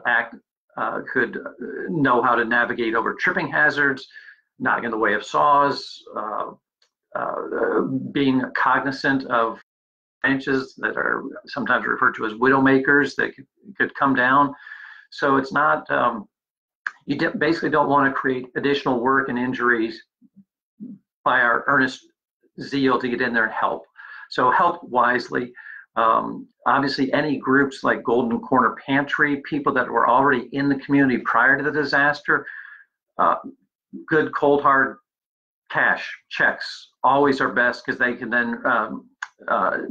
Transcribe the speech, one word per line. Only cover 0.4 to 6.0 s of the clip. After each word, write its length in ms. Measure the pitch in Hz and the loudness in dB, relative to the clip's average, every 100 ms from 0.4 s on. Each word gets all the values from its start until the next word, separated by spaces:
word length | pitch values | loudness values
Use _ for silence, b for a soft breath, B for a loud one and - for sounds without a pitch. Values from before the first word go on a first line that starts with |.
| _ _ _ - | _ _ _ -8
uh, 260 | 113 101 - | -6 -6 -4
could, 260 | 131 117 - | -2 -2 -4
uh, 140 | - - - - - | -12 -12 -12 -10 -6
know 320 | 170 135 120 | 0 2 2
how 140 | 127 117 | 2 2
to 80 | |
navigate 500 | 113 120 117 120 117 | 0 0 0 -2 -2
over 200 | 113 104 | -2 -4
tripping 340 | 101 - 185 151 | -4 -4 -2 -2
hazards, 580 | 151 151 143 143 135 - B B B B - | 2 2 2 0 -2 -10 B B B B -8
not 240 | 139 - | -4 -2
in 80 | 120 | -2
the 60 | 110 | 0
way 160 | 107 | 0
of 100 | 107 | 0
saws, 800 | - 151 147 143 143 131 - - | -2 0 4 4 4 0 -8 -18